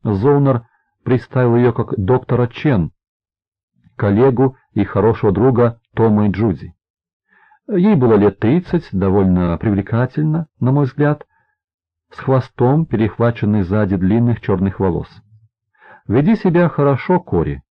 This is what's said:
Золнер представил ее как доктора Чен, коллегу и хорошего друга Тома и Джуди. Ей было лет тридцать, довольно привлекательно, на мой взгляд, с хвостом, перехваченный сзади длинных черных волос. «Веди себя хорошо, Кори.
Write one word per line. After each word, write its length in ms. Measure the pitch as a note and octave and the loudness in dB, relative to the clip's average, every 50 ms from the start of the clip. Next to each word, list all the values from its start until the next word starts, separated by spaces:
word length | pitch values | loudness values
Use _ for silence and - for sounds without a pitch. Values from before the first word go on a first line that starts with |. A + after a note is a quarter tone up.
| _ | _
Золнер 600 | A2+ G#2 F#2+ G#2+ C#3+ C#3+ C#3+ C#3+ C3+ C3 A#2 A#2+ _ _ _ _ _ _ _ _ | -2 -2 0 2 2 2 2 2 2 0 -2 -4 _ _ _ _ _ _ _ _
представил 520 | - B2+ B2 - _ - B2+ B2+ A#2+ A#2 | -2 -2 -2 -2 _ -2 0 0 2 2
ее 180 | A#2+ B2 B2 A#2 | 2 2 2 0
как 200 | - A2+ - B2+ | -2 -6 -6 -4
доктора 500 | A2 F#2+ F#2 - - - - B2 A#2 B2 | -6 0 0 0 -2 0 -2 -2 -2 -2
Чен, 440 | A#2+ - - - D#3 C3 G2 D#2+ - _ _ _ _ _ _ _ _ _ _ _ _ _ _ _ _ _ _ _ _ _ | -4 -6 -4 -2 0 0 0 -2 -4 _ _ _ _ _ _ _ _ _ _ _ _ _ _ _ _ _ _ _ _ _
коллегу 640 | - A#2 G2+ G2 G#2 B2+ C#3 B2 A2+ C3+ C3+ C3 _ _ _ _ | -4 -2 0 2 4 2 2 2 2 0 0 -2 _ _ _ _
и 100 | G#2+ G2 | -4 -4
хорошего 480 | - - G#2 G2 A2+ A2+ - - G#2+ | -2 0 0 0 0 0 2 0 0
друга 480 | F#2 F#2 A2+ C3+ B2+ A#2 A#2+ A#2 A2+ _ _ _ _ | 0 2 2 2 2 2 2 0 0 _ _ _ _
Тома 340 | - A2+ A2+ G#2+ G#2 G#2 | 0 0 2 2 2 2
и 40 | G2+ | 0
Джуди. 420 | F2+ F#2 A2+ A2+ E2+ - - - - _ _ _ _ _ _ _ _ _ _ _ _ _ _ _ _ _ _ | 0 0 -2 -2 -2 -4 -10 -18 -20 _ _ _ _ _ _ _ _ _ _ _ _ _ _ _ _ _ _
Ей 280 | - A3 F3+ F3 G#3+ G#3+ | -4 -2 0 2 2 2
было 200 | D3 B2+ A#2 A2+ | 2 4 4 4
лет 240 | G2+ G2+ G#2 - _ | 4 4 2 0 _
тридцать, 500 | - A2 C#3+ F3+ F3 - - E3+ - - | 0 0 0 0 0 -2 -4 -4 -4 -4
довольно 640 | - F#2 F#2+ F#2+ F#2 G#2 G2 F#2+ F2+ F2+ F2+ F2 E2+ | -4 -2 0 2 2 2 2 2 2 2 0 -2 -2
привлекательно, 920 | E2 - A2 G2+ G2 G2 - - A#2 B2+ B2+ - D3+ D#3 D#3 D#3 E3 E3 _ _ _ | -2 -2 -2 -2 -2 -2 -2 -2 -2 -2 -2 -2 -4 -2 -2 -2 -4 -6 _ _ _
на 120 | - B2 | -2 0
мой 140 | C3+ D3 C#3+ | 0 0 0
взгляд, 400 | B2+ - - D3 D3 D3 D3 - _ _ _ _ _ _ _ _ _ _ _ _ _ _ _ _ _ | -2 -2 -2 -2 -2 -2 -4 -8 _ _ _ _ _ _ _ _ _ _ _ _ _ _ _ _ _
с 80 | - - | -20 -10
хвостом, 680 | - - C3 C3 - - _ - B2 B2 C#3+ D#3 D#3+ | -4 -2 -2 -2 -2 -6 _ -2 0 0 2 0 -2
перехваченный 760 | - - G2+ A2+ G#2 - - A#2 A#2+ A#2 - - G#2 G#2+ G#2+ F#2+ | -2 -2 -2 -2 -2 -2 -2 -2 -2 -2 -2 -2 -2 0 0 0
сзади 320 | E2+ G2 G#2+ G#2+ F#2 G2 | 0 0 -2 0 0 0
длинных 460 | F2+ F#2 F#2 G#2 A#2 A#2+ A#2+ A#2 A#2 | 0 0 0 2 2 2 0 -2 -4
черных 380 | - - G2+ F2+ F#2+ G2 - - | -2 -4 -2 -2 -2 -4 -2 -2
волос. 300 | G2 F#2+ E2 D#2+ D#2+ - - - _ _ _ - _ _ _ _ _ _ _ _ _ - - - _ | -2 -2 -2 -4 -8 -10 -18 -20 _ _ _ -20 _ _ _ _ _ _ _ _ _ -20 -20 -20 _
«Веди 280 | - G2 B2+ D3 F#3+ A3+ | -2 0 0 2 2 0
себя 320 | G#3 - F#3+ D#3+ F3 F3 | 2 0 0 2 2 0
хорошо, 520 | E3 - - C#3+ C#3+ C#3 B2 - - F#3 F3+ | 0 0 0 0 0 0 -2 -2 -2 -2 -2
Кори. 440 | - - - F2 D2+ D2 C#2+ C#2+ _ _ | -2 -2 -2 -2 -2 -2 -6 -10 _ _